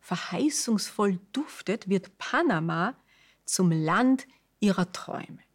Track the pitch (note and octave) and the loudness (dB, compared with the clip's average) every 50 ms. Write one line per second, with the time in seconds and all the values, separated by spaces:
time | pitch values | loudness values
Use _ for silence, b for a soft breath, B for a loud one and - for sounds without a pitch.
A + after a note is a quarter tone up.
0 | _ - F3+ E3+ - - F3+ F3 C4 D4+ C#4+ - - - A3+ G3+ - - - - | _ -6 -6 -6 -6 -6 -4 0 0 0 0 0 -2 0 0 0 -2 -4 -2 0
1 | G#3 G3+ F#3 F3+ - _ - C4 D4+ - - - - - F#3+ - - F#3 G3 F#3+ | 0 0 0 -2 -6 _ -6 -6 -6 -6 -10 -12 -6 -6 -6 -6 -2 -2 -2 -2
2 | F#3 - _ _ - - - C4+ E4+ D#4+ G3+ D#3+ D#3+ E3 D#3+ E3 F3 A3 C4+ b | -2 -4 _ _ -10 -2 0 2 2 2 2 2 0 -2 -2 0 -2 -2 -4 b
3 | b b b b b b b b b - - - F#3 F3 E3 D#3+ D#3 D#3 E3+ G3+ | b b b b b b b b b -6 0 2 4 4 4 4 2 2 2 4
4 | B3 B3+ C4 C4 - b b b b b _ _ - G3+ F#3 - F3+ - - - | 4 4 4 2 0 b b b b b _ _ 2 2 4 2 0 -2 -2 -12
5 | - - - - - - - - - _ _ | -10 -8 -8 -10 -10 -12 -16 -20 -20 _ _